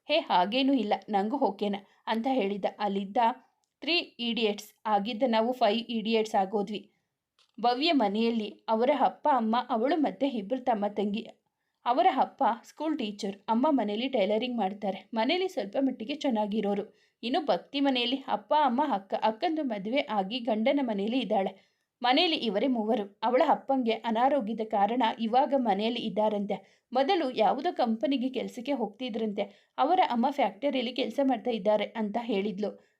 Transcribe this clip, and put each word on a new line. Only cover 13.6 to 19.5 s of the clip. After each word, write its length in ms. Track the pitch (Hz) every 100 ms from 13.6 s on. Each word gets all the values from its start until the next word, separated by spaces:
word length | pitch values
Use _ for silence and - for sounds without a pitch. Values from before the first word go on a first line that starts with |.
| 294
ಮನೆಯಲ್ಲಿ 380 | 277 208 208 262
ಟೈಲರಿಂಗ್ 500 | 240 190 214 254 233
ಮಾಡ್ತಾರೆ. 500 | 190 202 202 - -
ಮನೆಯಲ್ಲಿ 340 | 226 233 359 381
ಸ್ವಲ್ಪ 280 | 277 196 262
ಮಟ್ಟಿಗೆ 340 | 269 - 220
ಚೆನ್ನಾಗಿರೋರು. 840 | 294 285 220 214 214 196 202 - _ _ _
ಇನ್ನು 220 | 226 330
ಭಕ್ತಿ 360 | 302 262 - 277
ಮನೆಯಲ್ಲಿ 440 | 277 254 240 262 -
ಅಪ್ಪ 260 | 208 - 294
ಅಮ್ಮ 340 | 277 233 294
ಅಕ್ಕ, 200 | 202 -
ಅಕ್ಕಂದು 500 | 233 214 220 349